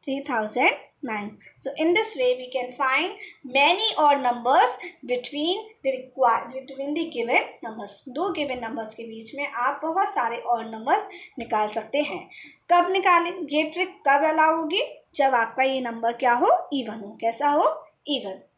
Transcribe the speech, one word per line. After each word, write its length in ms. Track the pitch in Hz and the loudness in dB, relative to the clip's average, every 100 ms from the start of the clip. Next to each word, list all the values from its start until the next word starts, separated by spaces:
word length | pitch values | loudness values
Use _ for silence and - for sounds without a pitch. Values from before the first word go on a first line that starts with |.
Three 160 | - 277 277 | -4 -6 -2
thousand 500 | 240 214 240 311 554 - _ 254 | -2 -2 2 2 0 -10 _ -8
nine। 200 | 214 208 214 - - | -8 -8 -12 -20 -12
So 100 | - - | -12 -2
in 100 | 320 359 | 2 2
this 120 | 427 - | 0 0
way 100 | 254 254 | 0 0
we 80 | 254 | -4
can 180 | 262 247 - | -6 -6 -2
find 440 | 269 269 349 440 - - 254 254 | 0 0 -2 -6 -18 -18 -2 2
many 300 | 294 370 440 349 | 4 4 0 2
odd 160 | 302 285 | 4 4
numbers 500 | 254 233 240 302 480 - 359 - 240 | 2 0 4 6 4 2 -10 -14 -4
between 500 | 247 240 285 311 392 440 - | -4 -2 -4 -2 -2 -4 -6
the 80 | 269 | -4
require, 560 | 254 - - 254 226 240 | -4 -6 2 4 4 -2
between 400 | 262 262 269 277 302 | -12 -12 -8 -4 -4
the 80 | 311 | -4
given 320 | 240 233 269 - - | -4 0 0 0 -10
numbers। 300 | 233 220 208 - - | -12 -10 -12 -12 -10
दो 140 | 247 381 | -4 -4
given 260 | 320 277 247 | -2 -4 -6
numbers 300 | 226 220 214 | -8 -8 -10
के 100 | - | -12
बीच 300 | 226 220 226 269 | -14 -12 -12 -8
में 100 | 285 | -8
आप 340 | 226 247 277 | -2 -2 -2
बहुत 260 | 311 330 392 | -4 0 0
सारे 260 | - 240 233 - | 0 -2 -4 -2
ऑड 120 | 233 220 | -2 -2
numbers 380 | 220 233 392 - - - - | -8 0 0 0 -12 -16 -14
निकाल 300 | 226 214 214 220 | -2 0 0 -2
सकते 260 | 208 285 | -4 -2
हैं। 180 | 285 180 - - - - _ | -2 -4 -12 -20 -20 -20 _
कब 180 | 349 349 | 4 6
निकालें, 400 | 381 370 349 349 370 294 | 4 6 4 4 -4 -2
ये 100 | 294 311 | 0 0
trick 240 | 330 370 - - | -2 -4 -2 2
कब 200 | 277 311 | 4 4
अलाउ 280 | 311 311 320 | 4 4 4
होगी? 260 | 320 370 539 - _ | 0 -2 -4 -8 _
जब 200 | - 277 | 0 2
आपका 280 | 254 226 247 | 4 0 0
ये 180 | 269 269 | 0 0
number 320 | 247 226 226 233 | -4 -4 -4 0
क्या 100 | 254 | 2
हो, 160 | 240 359 640 - | 4 6 4 2
even 280 | 277 226 220 | -4 -4 -8
हो। 120 | 202 214 | -12 -4
कैसा 280 | 226 226 294 | -4 0 2
हो, 180 | 294 453 640 - _ - 277 | 4 2 0 -12 _ -4 -4
even। 240 | 202 190 - | -4 -12 -16